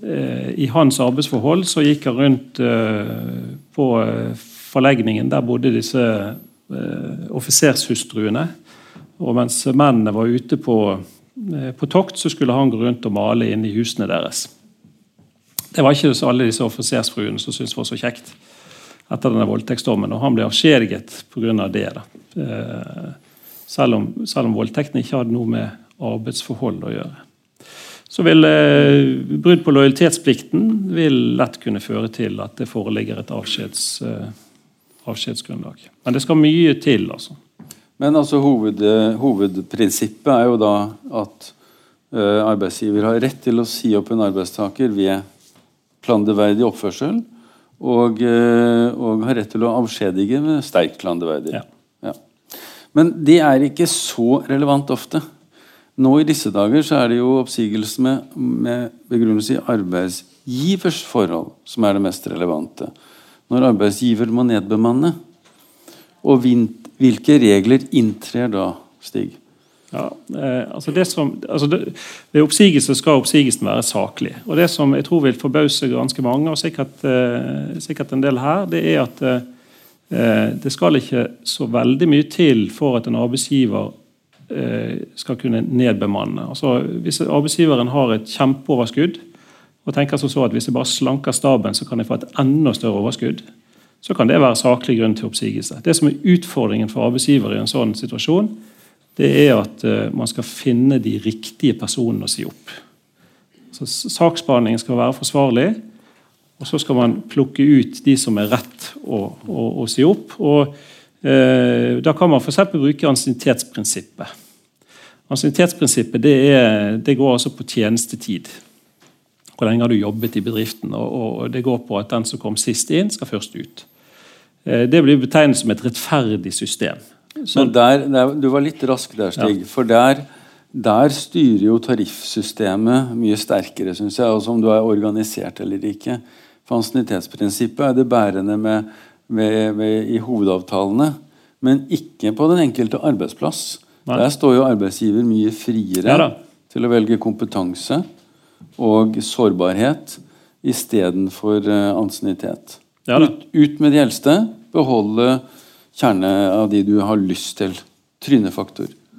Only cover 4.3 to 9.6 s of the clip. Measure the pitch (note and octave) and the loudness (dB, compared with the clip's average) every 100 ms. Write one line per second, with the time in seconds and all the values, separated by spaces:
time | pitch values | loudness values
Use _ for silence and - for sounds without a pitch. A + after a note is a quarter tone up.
4.3 | A#2 - - - C#3 C3 B2 A2+ A2 B2 | -8 -16 -20 -4 2 4 4 0 -2 0
5.3 | C#3 A#2+ A#2+ B2+ A2+ A2+ C3 A#2 G#2+ G2+ | -2 0 0 0 0 -2 0 0 0 -6
6.3 | - - _ _ C2 - - - - - | -12 -18 _ _ -10 -8 -8 -10 -10 -10
7.3 | B2 - C3 D3+ B2+ - A#2 - A2+ G#2+ | -10 -2 4 4 2 -2 -4 -4 -6 -2
8.3 | A#2 E3 - _ - - - - _ C#3+ | -2 -4 -8 _ -20 -20 -20 -20 _ -2
9.3 | A#2+ A#2+ - | 0 0 -2